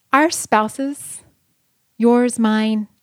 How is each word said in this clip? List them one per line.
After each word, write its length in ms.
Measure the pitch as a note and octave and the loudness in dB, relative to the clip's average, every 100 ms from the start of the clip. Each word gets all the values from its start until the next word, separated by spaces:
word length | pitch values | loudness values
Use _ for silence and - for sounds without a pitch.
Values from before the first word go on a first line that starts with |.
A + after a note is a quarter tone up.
| _ | _
Our 160 | C4+ D#4+ | 0 2
spouses, 920 | - - G#3+ G#3+ - C#4 C#4+ - - - _ _ _ _ _ _ - | -2 -2 0 0 -4 -8 -8 -14 -18 -20 _ _ _ _ _ _ -2
yours, 400 | A#3 A#3+ B3 A#3 | 2 4 2 0
mine, 500 | A3 G#3+ A3 A3 G#3 _ | 0 2 0 -2 -6 _